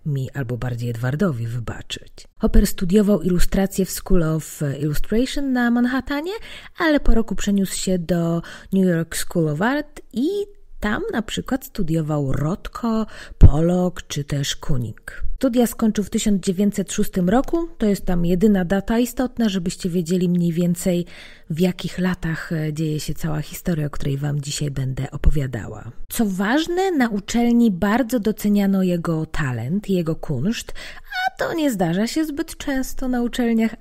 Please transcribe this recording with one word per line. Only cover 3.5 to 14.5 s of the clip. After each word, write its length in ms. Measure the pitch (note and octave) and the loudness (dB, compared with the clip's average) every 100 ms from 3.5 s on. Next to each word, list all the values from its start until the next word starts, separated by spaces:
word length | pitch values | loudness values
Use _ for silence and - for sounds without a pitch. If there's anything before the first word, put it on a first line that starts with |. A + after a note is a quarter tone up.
| F#3+ G3 - F#3 | 4 0 0 -4
w 60 | |
School 320 | - - F3 | -4 4 4
of 380 | D#3+ D#3+ - - D3 C#3 | 4 0 -4 -4 -4 -2
Illustration 760 | D3+ D3 - G#3+ B3+ - C#4 | 0 2 2 2 2 0 0
na 180 | B3 A#3+ | 2 2
Manhattanie, 600 | A#3+ B3 C4 B3+ C#4+ E4 A4 - - - - | 2 2 0 -2 -4 -4 -8 -12 -16 -14 -2
ale 220 | E4 C#4+ | 2 6
po 160 | - A3+ | 8 8
roku 200 | A3+ F#3+ | 6 0
przeniósł 420 | - G3+ F#3 - | 0 0 0 -2
się 220 | - F#3 | -2 -2
do 420 | D#3+ F3 E3 E3+ - - - | 0 0 0 -2 -4 -14 -2
New 120 | F#3+ F#3 | 2 4
York 300 | E3 E3 - | 2 -2 -4
School 340 | - F3+ D#3 | -2 0 0
of 120 | D3 | 0
Art 400 | A3 D4 D4 - - | 0 0 -4 -14 -8
i 140 | G#3+ D4+ G4+ G4+ - - - | -2 -2 -2 -6 -12 -18 -6
tam 240 | G#3 A#3 G#4+ | -4 -2 -2
na 100 | D4+ | -4
przykład 440 | - - - C4+ - | -4 -8 -4 -4 -4
studiował 680 | - D#3+ D#3+ D3+ D3+ C3+ | -4 0 0 0 0 0
Rothko, 760 | B2+ D3+ G3+ - - A#3 A3 G#3+ - - - | 0 0 -4 -8 -6 -2 -2 -4 -10 -16 8
Pollock 680 | - D3 E3+ F3+ F3+ F3 - | 8 8 4 2 0 -4 -8
czy 160 | D3 | -8
też 320 | C#3+ C#3+ C#3+ | -6 -4 -4